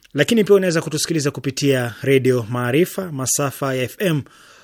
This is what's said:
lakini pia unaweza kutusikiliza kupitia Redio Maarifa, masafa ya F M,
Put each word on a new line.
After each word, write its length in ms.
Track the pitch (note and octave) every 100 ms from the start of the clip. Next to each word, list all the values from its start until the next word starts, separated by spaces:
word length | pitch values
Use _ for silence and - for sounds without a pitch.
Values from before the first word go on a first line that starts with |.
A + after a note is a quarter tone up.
| _
lakini 300 | C3+ D3 A#3
pia 100 | F#3 G3+
unaweza 260 | F#3 D#3+
kutusikiliza 480 | - D3+ - E3 C#3
kupitia 640 | C3+ C3+ - C#3+ C3 A#2 -
Redio 440 | C3 C3+ B2+ B2 G#2+
Maarifa, 600 | B2 B2 C#3 F3+ - F#3
masafa 640 | C3+ C3 - C#3+ - C#3
ya 80 | C3
F 140 | B2 -
M, 240 | - D3+ - - - -